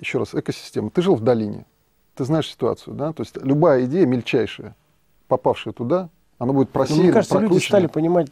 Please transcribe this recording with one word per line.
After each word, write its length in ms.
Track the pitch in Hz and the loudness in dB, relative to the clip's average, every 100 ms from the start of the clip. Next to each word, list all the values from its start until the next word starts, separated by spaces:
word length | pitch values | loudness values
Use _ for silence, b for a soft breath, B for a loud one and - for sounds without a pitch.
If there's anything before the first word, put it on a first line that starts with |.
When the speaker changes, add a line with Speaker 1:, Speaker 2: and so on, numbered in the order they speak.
Speaker 1:
еще 180 | - 127 | -6 -6
раз, 160 | 104 | -4
экосистема. 560 | 104 - - - 123 107 | -6 -6 -8 -8 -8 -6
Ты 120 | 185 | -2
жил 120 | 180 | 0
в 60 | 131 | 0
долине, 440 | 113 117 104 104 - _ _ _ _ | 2 0 -2 -8 -16 _ _ _ _
ты 100 | - | -8
знаешь 240 | 131 156 - | -2 -2 -2
ситуацию, 440 | - 113 101 - | -4 -4 -4 -8
да? 180 | 113 151 | -10 -8
То 100 | 156 | -8
есть 140 | 107 - | -10 -6
любая 420 | 135 147 170 131 | -2 4 4 4
идея 220 | 127 175 139 | 2 2 2
мельчайшая, 680 | 127 - 127 104 - 104 - _ _ _ _ - | 0 -2 -2 -2 -6 -18 -20 _ _ _ _ -4
попавшая 440 | 127 143 110 113 | -2 0 -2 -6
туда, 340 | - 120 180 175 _ _ - | -8 -2 -2 -4 _ _ -8
она 140 | 123 | -2
будет 160 | 139 135 | 2 2
Speaker 2:
Ну, 40 | 135 | 0
Speaker 1:
просеяна, 220 | 135 156 | 0 4
Speaker 2:
мне 100 | 180 | 4
кажется, 240 | 165 - 139 | 4 2 0
люди 100 | 214 | 2
Speaker 1:
прокручена. 220 | 170 - 202 | 2 2 2
Speaker 2:
стали 80 | 165 | 2
понимать, 420 | 156 165 175 139 | 0 0 0 0